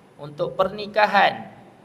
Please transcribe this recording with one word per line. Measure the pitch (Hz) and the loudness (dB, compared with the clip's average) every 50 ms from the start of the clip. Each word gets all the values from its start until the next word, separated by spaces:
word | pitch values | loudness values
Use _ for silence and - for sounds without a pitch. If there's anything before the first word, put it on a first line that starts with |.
| _ _ _ - 143 | _ _ _ -18 -18
untuk | 147 147 - 175 - - | -14 -8 -6 -6 -4 -2
pernikahan. | - 190 190 202 208 208 202 208 214 208 202 196 196 180 - 117 113 - - - - - - - - | -2 -2 -2 -4 -8 -10 -4 0 2 2 4 4 4 4 4 2 -2 -8 -16 -18 -20 -20 -20 -20 -20